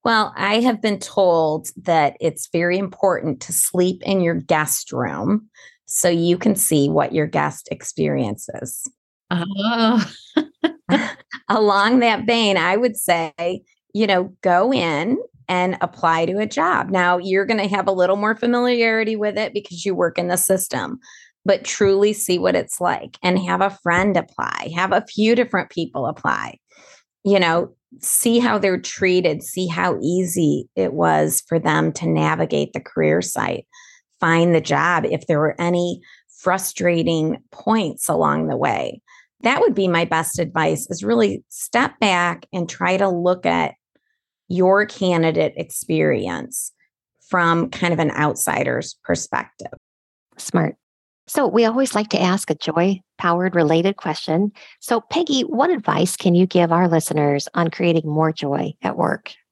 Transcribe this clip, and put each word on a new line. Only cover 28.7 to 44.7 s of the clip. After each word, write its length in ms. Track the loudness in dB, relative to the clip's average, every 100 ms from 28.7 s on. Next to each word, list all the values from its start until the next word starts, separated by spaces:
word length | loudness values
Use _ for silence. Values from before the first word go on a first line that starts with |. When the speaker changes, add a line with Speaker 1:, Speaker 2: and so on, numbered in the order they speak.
| 0
Speaker 1:
treated, 640 | -4 -2 2 4 2 -2
see 240 | -6 -6 -4
how 320 | -2 -2 -2
easy 680 | -2 0 0 0 2 0 -4 -4
it 160 | -2
was 500 | 0 2 2 2 -2 -2
for 100 | -2
them 340 | 0 0 0
to 140 | -2 -2
navigate 640 | 0 0 0 -2 -2 -2
the 80 | -8
career 420 | -8 -2 0 0
site, 440 | -2 -4 -4 -6 -10 -20 -20 -20 _ _
find 340 | 2 4 4
the 60 | 2
job, 440 | 2 0 2 0
if 220 | -2 -4 -2
there 120 | 0
were 220 | 0 -2
any 400 | -2 0 -2 -6 -14 -20 _
frustrating 1120 | -6 -2 -2 -4 -2 0 2 0 0 -2 -4 _
points 560 | -8 0 0 0 -4 -2
along 400 | 0 0 0 -2
the 80 | -2
way. 440 | -2 -2 -6 -10 _ -20 _ _
That 180 | -2 2
would 140 | 2
be 120 | 2 0
my 200 | 0 0
best 320 | -2 -2 -4
advice, 520 | -4 0 0 -2 -6
is 140 | -6
really 400 | 0 2 2 -2 _
step 500 | -16 -4 -2 -2 0
back 460 | 0 2 0 -4 -8
and 160 | -6 -6
try 280 | -4 0 2
to 120 | 2
look 380 | 2 0 0 0
at 280 | 0 0 -6 _ _ _ _ _ _ _
your 380 | 2 4